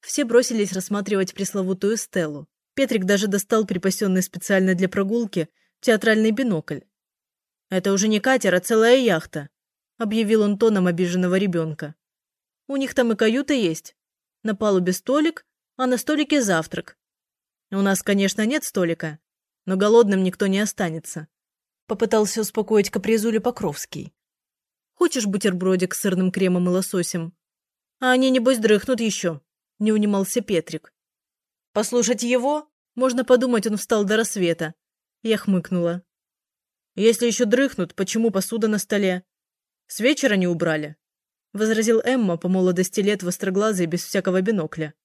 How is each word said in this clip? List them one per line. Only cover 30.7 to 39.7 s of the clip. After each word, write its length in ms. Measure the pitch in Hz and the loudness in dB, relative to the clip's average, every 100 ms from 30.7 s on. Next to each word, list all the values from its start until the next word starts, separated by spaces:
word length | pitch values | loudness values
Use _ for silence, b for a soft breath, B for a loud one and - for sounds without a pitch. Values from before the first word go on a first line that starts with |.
| 160 - _ _ _ _ _ _ _ _ | -12 -12 _ _ _ _ _ _ _ _
«Послушать 520 | - 214 240 233 247 | -4 0 0 0 0
его? 440 | 240 247 254 302 302 _ _ - | 0 0 2 -2 -6 _ _ -2
Можно 280 | 254 247 | 0 0
подумать, 420 | 254 247 247 233 214 | 4 4 4 0 0
он 100 | 208 | -4
встал 280 | - 220 | -2 0
до 120 | 202 220 | 2 0
рассвета». 580 | 226 214 175 165 156 - _ _ _ _ | 0 -2 -2 -2 -6 -10 _ _ _ _
Я 140 | 226 214 | -4 -2
хмыкнула. 680 | - 185 160 185 170 175 _ _ _ _ _ _ _ _ _ - | 0 0 0 -2 0 -2 _ _ _ _ _ _ _ _ _ 0
«Если 300 | 214 226 240 | 2 2 0
еще 180 | 202 | 0
дрыхнут, 500 | 240 220 269 - 175 | 2 2 2 -2 -8
почему 380 | - 185 220 226 | -4 -4 0 0
посуда 340 | 190 185 226 214 | 0 -4 -4 -2
на 120 | 208 | -2
столе? 440 | - 208 214 233 _ _ _ _ _ | -2 0 0 -2 _ _ _ _ _